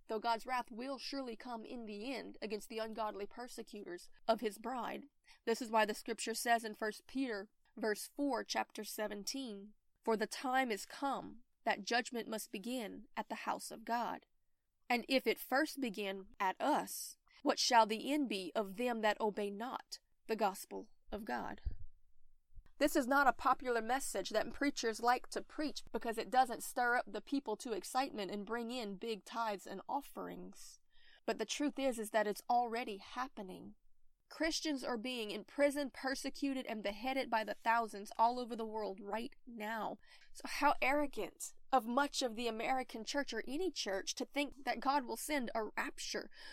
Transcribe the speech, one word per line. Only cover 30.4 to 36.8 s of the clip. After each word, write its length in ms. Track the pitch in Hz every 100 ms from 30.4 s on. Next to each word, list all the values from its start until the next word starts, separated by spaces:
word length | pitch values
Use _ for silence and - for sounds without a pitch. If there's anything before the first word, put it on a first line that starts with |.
| 185 - - - _ - - - -
But 140 | 208
the 60 | 214
truth 320 | - 294 -
is, 220 | 269 226
is 120 | 220
that 140 | 220 208
it's 160 | 196 -
already 460 | 240 240 226 247 196
happening. 800 | - 240 254 - 190 175 196 - - - - _ -
Christians 560 | - 320 311 320 269 254
are 100 | 240
being 340 | 240 247 208
imprisoned, 600 | 214 185 - 285 285 277
persecuted, 760 | - 269 269 269 - 277 262 -
and 140 | 220